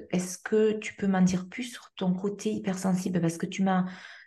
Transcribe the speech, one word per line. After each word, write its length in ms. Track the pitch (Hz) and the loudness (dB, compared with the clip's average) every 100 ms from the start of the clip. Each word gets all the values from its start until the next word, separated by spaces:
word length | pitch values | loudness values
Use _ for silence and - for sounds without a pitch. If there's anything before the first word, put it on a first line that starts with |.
| - | -2
est-ce 260 | 185 180 - | -4 -2 -8
que 360 | - 214 214 214 | -2 2 2 2
tu 140 | - - | -6 -4
peux 100 | 202 | 0
m'en 140 | 185 | 4
dire 260 | 185 185 - | 4 4 -2
plus 160 | - | -8
sur 280 | 247 - - - | -10 -12 -18 -4
ton 180 | 185 | -2
côté 380 | 185 202 202 214 | 0 -2 -2 -2
hypersensible ? 720 | 214 214 185 190 185 - 180 | -2 -2 -2 0 0 2 2
Parce 160 | 165 165 | 2 0
que 80 | 185 | -4
tu 180 | - | 0
m'as 220 | 190 185 185 - - - | 2 4 0 -4 -16 -20